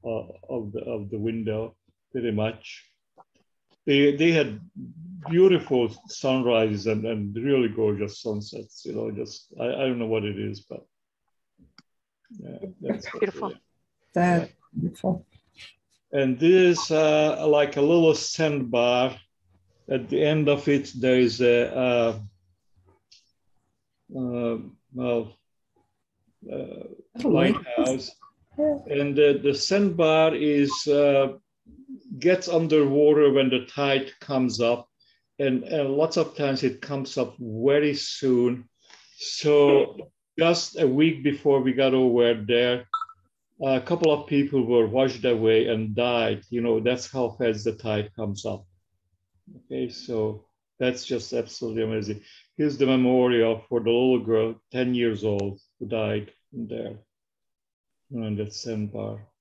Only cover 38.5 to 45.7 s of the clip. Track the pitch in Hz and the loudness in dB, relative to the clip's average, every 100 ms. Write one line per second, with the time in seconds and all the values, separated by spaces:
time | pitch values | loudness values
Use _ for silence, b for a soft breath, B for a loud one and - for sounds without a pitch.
38.5 | 123 - _ b b b _ - - 151 | -2 -10 _ b b b _ -12 -4 2
39.5 | 147 143 139 139 - - _ _ - 165 | 6 6 6 4 -4 -20 _ _ 0 2
40.5 | 170 - - 151 131 160 139 139 143 147 | 2 -4 0 0 4 2 2 -2 0 2
41.5 | 139 127 123 135 131 131 120 120 117 104 | 2 2 2 2 4 4 4 4 2 0
42.5 | 120 123 123 123 - - - _ _ _ | 2 2 -2 -4 -10 -10 -16 _ _ _
43.5 | _ 139 131 131 170 165 147 - 143 139 | _ -2 -2 0 0 2 2 0 0 2
44.5 | 139 117 120 110 123 131 113 123 117 110 | 0 2 2 2 2 0 0 -2 2 4
45.5 | 113 117 | 4 2